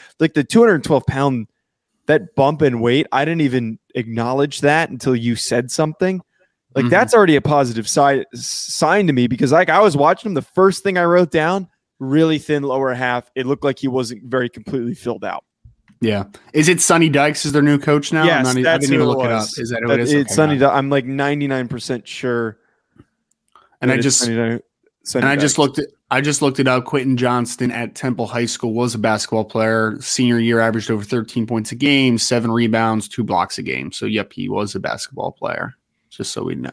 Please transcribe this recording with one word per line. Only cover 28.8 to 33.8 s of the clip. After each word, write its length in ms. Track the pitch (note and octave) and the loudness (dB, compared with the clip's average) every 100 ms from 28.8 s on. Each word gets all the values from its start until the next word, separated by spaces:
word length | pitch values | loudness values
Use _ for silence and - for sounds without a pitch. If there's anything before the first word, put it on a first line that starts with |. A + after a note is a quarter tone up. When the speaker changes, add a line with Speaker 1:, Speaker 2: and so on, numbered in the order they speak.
| B2 | -2
Speaker 2:
a 40 | A#2 | 0
basketball 460 | A2 G#2+ - A2 | 0 -2 -2 -4
player. 520 | A2 A2+ A2 A2+ A2 A2 | -2 -2 0 0 -2 -4
Senior 380 | - - B2 A#2 | -6 0 2 2
year 200 | A#2 A2+ | 2 2
averaged 320 | A2+ A2 G#2 | 2 0 -2
over 140 | A2 | -4
thirteen 420 | G2+ A#2+ G#2+ B2 A#2 | -4 -6 -4 -6 -4
points 240 | A2+ G#2+ | -4 -6
a 60 | A#2+ | -2
game, 400 | C#3+ C#3 C3 A#2 | 0 2 2 0
seven 340 | - A#2+ A2+ | 0 0 0
rebounds, 580 | A#2 A#2 A2+ A2+ A2 - | 0 0 0 0 -2 -4
two 140 | - | -6
blocks 360 | G#2+ F#2 G2 - | -2 -2 -2 -6
a 40 | |
game. 300 | - B1+ | -8 -8